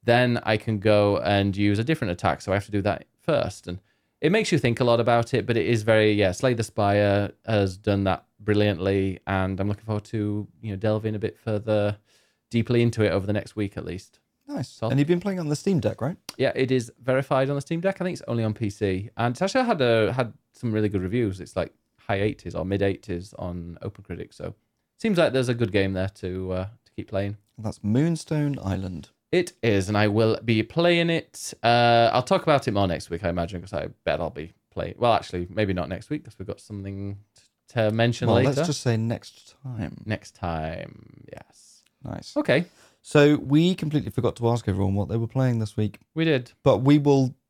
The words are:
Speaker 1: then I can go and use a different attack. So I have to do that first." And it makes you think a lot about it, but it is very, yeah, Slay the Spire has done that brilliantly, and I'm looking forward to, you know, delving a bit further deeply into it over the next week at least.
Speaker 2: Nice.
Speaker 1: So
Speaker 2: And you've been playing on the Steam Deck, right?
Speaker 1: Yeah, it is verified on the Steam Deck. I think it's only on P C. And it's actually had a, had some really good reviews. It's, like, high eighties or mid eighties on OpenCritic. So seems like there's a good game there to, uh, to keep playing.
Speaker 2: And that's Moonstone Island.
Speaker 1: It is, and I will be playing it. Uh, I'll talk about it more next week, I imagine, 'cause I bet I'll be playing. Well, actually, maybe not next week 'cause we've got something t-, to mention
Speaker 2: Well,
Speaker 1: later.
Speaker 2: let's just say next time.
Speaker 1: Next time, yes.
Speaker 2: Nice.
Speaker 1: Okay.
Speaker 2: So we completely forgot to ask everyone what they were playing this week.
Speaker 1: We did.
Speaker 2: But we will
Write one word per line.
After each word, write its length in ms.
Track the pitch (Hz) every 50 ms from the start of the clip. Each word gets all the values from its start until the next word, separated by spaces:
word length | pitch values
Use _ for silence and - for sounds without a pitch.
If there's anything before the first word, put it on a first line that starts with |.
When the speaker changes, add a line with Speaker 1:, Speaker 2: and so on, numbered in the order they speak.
| _
Speaker 1:
then 380 | - 117 120 127 123 120 117 -
I 160 | - 110 104
can 200 | - - 110 104
go 380 | 98 110 104 104 104 101 101 -
and 360 | 60 80 101 101 98 101 95
use 220 | 101 104 101 101 101
a 60 | 117
different 260 | 131 160 - - 98
attack. 320 | 87 87 - 95 73 - -
So 100 | - 95
I 40 |
have 100 | 101 101
to 40 | - 101
do 100 | 101 92
that 240 | 104 87 - - _ _ _ _
first." 440 | - 156 123 - - - - -
And 120 | - 87 90 _ _ _ _ _ _ _ _
it 100 | - 156 185
makes 180 | 226 220 - -
you 60 | 151
think 220 | - 123 117 -
a 40 | 131
lot 160 | 120 117 117
about 320 | 117 113 120 117 117 - -
it, 140 | 120 101
but 100 | 110 117
it 80 | 117 85
is 180 | 87 120 110 107
very, 280 | 113 110 110 107 107 104
yeah, 200 | 104 101 95 90
Slay 200 | - - 131 123
the 80 | 110 110
Spire 680 | - _ - 104 101 101 104 104 101 98 101 101 - - _ _
has 300 | - 110 104 101 95 92 95
done 260 | - 107 101 101 98
that 200 | 95 92 - _ _ _ _
brilliantly, 800 | 104 104 104 104 104 104 101 78 92 98 98 98 95 95 92 - _
and 340 | - 98 95 92 92 95 90
I'm 80 | 98 104
looking 160 | 104 - -
forward 200 | 110 107 104 104
to, 400 | - - 113 104 104 104 104 104 - _ _
you 100 | 113 110
know, 60 | 98
delving 380 | 98 101 107 107 107 107 110 107
a 40 | 104
bit 200 | 101 104 - _
further 600 | _ 113 107 107 110 113 107 107 104 101 104 - _ _ _ _ _ _ _ _ _ _
deeply 320 | - 117 113 - 123 120 117
into 200 | 120 117 - 107
it 60 | 98
over 160 | 80 98 95
the 60 | 98 104
next 220 | 104 - - -
week 200 | - 104 98 -
at 80 | - -
least. 340 | 85 87 95 - _ _ _ _ _ _ _ _ 285
Speaker 2:
Nice. 200 | 294 226 135 -
Speaker 1:
So 200 | - - - 113
Speaker 2:
And 100 | 123 135
you've 100 | 143 151
been 120 | 180 175
playing 200 | 180 208 190 180
on 80 | 170 147
the 80 | 147
Steam 240 | 147 - 190 196 151
Deck, 200 | 101 107 101 -
right? 160 | 110 135 180 - _ - - -
Speaker 1:
Yeah, 140 | 127 131 -
it 160 | - 131 120
is 220 | 131 127 117 123 - _ 117
verified 480 | 120 127 131 139 - 151 131 135 135
on 60 | 143
the 40 | 143
Steam 200 | 135 - 165 165
Deck. 200 | 170 196 196 -
I 40 | 180
think 80 | 185 180
it's 80 | - - -
only 160 | 120 117 113
on 100 | 110 107
P 160 | - 117 104
C. 400 | 98 - 107 98 92 92 101 113 _
And 160 | - 117 120 123
it's 80 | - 180
actually 220 | 196 - 262 254
had 160 | 233 220 165
a, 320 | 131 120 117 113 110 98 107
had 200 | 131 127 110 - _ _ _ _
some 180 | - - 120 107
really 160 | 110 107 104
good 140 | 101 98 90
reviews. 380 | 92 101 123 120 104 92 95
It's, 160 | - - -
like, 180 | 95 85 - _ _ _ _ _ _
high 220 | _ _ 107 98
eighties 340 | 101 107 - - - 87 80
or 100 | 85 82
mid 160 | 92 98 101
eighties 540 | 98 98 95 - - - 90 85 92 104 - -
on 360 | - 90 87 90 85 85 85 - -
OpenCritic. 500 | 104 101 - 98 _ 90 - - - _
So 220 | - - - - _ _ _ _ _ _ _ _ _
seems 200 | - 226 202 170
like 140 | 165 127 117
there's 160 | 131 127 120
a 60 | 123
good 180 | 117 117 101 90
game 220 | 101 95 98 95
there 160 | 92 92 98 -
to, 360 | - - 92 90 92 95 92 92
uh, 120 | 92 92 101 110 _ _
to 80 | _ _
keep 140 | - 101 -
playing. 280 | - 98 101 101 101 - _ _ _
Speaker 2:
And 100 | - 107
that's 160 | 110 - - -
Moonstone 720 | 104 107 127 151 170 170 156 - - 156 151 147 143 143 - -
Island. 460 | 98 95 95 95 92 92 80 - - _ _ _ _ -
Speaker 1:
It 200 | 180 180 - - _ -
is, 240 | 117 107 98 95 95
and 100 | 104 104
I 80 | 107
will 320 | 107 101 110 113 110 110 - -
be 180 | 113 117 110 110
playing 480 | - - 160 170 175 175 170 170 170
it. 420 | 165 160 - _ _ - - - - _ -
Uh, 460 | 117 117 120 120 120 117 117 117 117 -
I'll 100 | 123 -
talk 220 | - 196 180 -
about 240 | - 151 139 - -
it 20 | 107
more 140 | 101 101
next 240 | 92 85 73 - -
week, 140 | 85 85 -
I 40 | 87
imagine, 300 | 87 90 85 85 98 87
'cause 120 | 82 95 -
I 160 | 78 78 - - _ _
bet 160 | - 73 78
I'll 100 | 85 76
be 220 | - - 78 87 - _ _ _
playing. 240 | _ 92 87 90 90 -
Well, 140 | 120 120 110
actually, 360 | - - - - 90 87 90
maybe 220 | 95 110 107 95 95
not 160 | 87 80 67
next 200 | 92 90 110 _
week 140 | 147 151 -
'cause 140 | - - _
we've 80 | 95
got 140 | 104 98 -
something 580 | - - 107 101 95 98 98 98 101 101 101 98 104 _ _
t-, 400 | _ _ _ _ _ _ _ -
to 160 | 123 110 107
mention 380 | 110 113 117 123 117 - 127 113
Speaker 2:
Well, 80 | 107
Speaker 1:
later. 140 | 117 - - 139
Speaker 2:
let's 160 | 139 156 175
just 120 | 143 - -
say 140 | 127 117
next 600 | 110 113 117 117 - - - _ - _ - _ _ _
time. 360 | 131 123 110 101 65 - - -
Speaker 1:
Next 300 | - 107 - - - _
time, 880 | _ - 87 82 80 78 78 82 - - 50 - - - - - - - - -
yes. 500 | - - _ _ _ _ _ - _ _ _ _ _ -
Speaker 2:
Nice. 320 | - - 50 - - -
Speaker 1:
Okay. 300 | 285 302 - 131 147 175 - _ _ - _ _ _ _
Speaker 2:
So 340 | - - 151 143 147 151
we 400 | - - 131 139 151 170 180 185
completely 340 | - - 151 151 147 - 113
forgot 240 | - - 113 - -
to 120 | - 117 117
ask 180 | 117 117 -
everyone 280 | - 95 95 98 98 98
what 120 | 101 101 -
they 80 | -
were 120 | 113 117 113
playing 320 | - 135 131 127 120 113
this 160 | 110 107 -
week. 240 | - 110 104 - - _ _ _
Speaker 1:
We 100 | 156 165
did. 260 | 165 151 131 120 - _ _ _
Speaker 2:
But 140 | 143 135 123
we 200 | 127 135 147 151
will 380 | 143 143 139 135 135 127 131 _ _